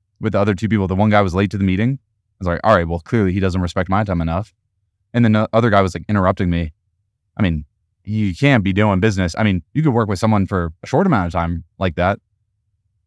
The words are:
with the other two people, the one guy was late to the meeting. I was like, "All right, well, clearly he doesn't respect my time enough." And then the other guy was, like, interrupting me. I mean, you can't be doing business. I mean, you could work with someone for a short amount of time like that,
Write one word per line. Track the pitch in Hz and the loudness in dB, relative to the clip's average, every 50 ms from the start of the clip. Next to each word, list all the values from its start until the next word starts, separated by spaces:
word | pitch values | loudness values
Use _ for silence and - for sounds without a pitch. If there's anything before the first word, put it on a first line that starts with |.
| _ _ _ - | _ _ _ -8
with | - 110 110 | -6 -2 0
the | 98 | 2
other | 101 107 101 | 2 2 0
two | 90 113 98 | 0 -2 0
people, | 110 104 95 | 0 0 0
the | 87 92 | 0 0
one | 95 107 110 | 0 2 4
guy | 104 104 | 4 4
was | 101 92 82 | 2 2 2
late | 95 104 92 | 0 0 0
to | - | -2
the | 98 98 | -2 0
meeting. | 95 92 95 113 127 139 - | 0 0 0 0 -2 -4 -6
I | _ _ _ _ _ _ _ - | _ _ _ _ _ _ _ -6
was | 95 | -4
like, | 87 85 - | -4 -4 0
"All | - 110 110 | 2 4 4
right, | 90 85 | 4 2
well, | 82 85 85 | 0 -4 -6
clearly | - - 123 117 101 92 | -4 -2 0 0 2 0
he | 90 101 | 0 0
doesn't | 95 92 87 92 | 0 0 0 -2
respect | 90 87 - 90 92 90 | -2 -2 -2 -4 -2 0
my | 95 101 110 | 0 -2 0
time | 98 92 85 | -2 -2 -2
enough." | 82 82 82 92 110 - _ _ _ _ _ _ _ _ _ _ _ _ - | -2 -2 -2 -4 -6 -8 _ _ _ _ _ _ _ _ _ _ _ _ -2
And | 120 120 | 0 2
then | 110 | 2
the | 107 107 110 - - | 2 2 0 0 2
other | 117 113 117 | 2 2 4
guy | 101 98 | 4 2
was, | 95 92 - | 2 2 -2
like, | 85 80 - | -6 -4 -2
interrupting | 107 101 92 95 95 - 98 87 | -2 0 2 0 0 0 -2 -2
me. | 85 85 85 78 - _ _ _ _ _ _ _ _ _ _ _ _ - | 0 -2 -4 -6 -10 _ _ _ _ _ _ _ _ _ _ _ _ -2
I | |
mean, | 107 90 82 76 73 - _ _ _ _ _ _ _ | -2 0 0 -2 -6 -10 _ _ _ _ _ _ _
you | 101 107 110 107 98 85 | -8 -4 -2 -2 -4 -2
can't | - 139 143 135 113 | 0 0 2 2 2
be | 90 98 92 | 2 0 0
doing | 101 107 107 98 92 | 2 2 2 2 2
business. | 101 110 98 98 92 85 - - | 2 0 0 0 -2 -2 -2 -2
I | 110 | 0
mean, | 104 92 85 - _ | 0 0 -2 -4 _
you | - 143 | -4 -2
could | 160 147 113 | 0 0 0
work | 120 110 98 | 0 0 -2
with | 101 - | -2 -2
someone | 117 110 110 101 95 | 0 0 2 0 0
for | - 104 90 85 82 82 _ | 0 -2 -4 -4 -4 -8 _
a | - | -8
short | - - 147 196 | -4 -2 0 2
amount | 196 143 101 87 87 | 2 2 0 0 -2
of | |
time | 90 87 85 85 87 85 - _ _ - | -2 -2 -2 -2 -4 -6 -8 _ _ -6
like | 95 92 78 | -4 -4 -2
that, | 87 87 95 104 - _ _ _ _ _ _ _ _ _ _ _ _ _ _ _ _ _ | 0 0 0 -2 -4 _ _ _ _ _ _ _ _ _ _ _ _ _ _ _ _ _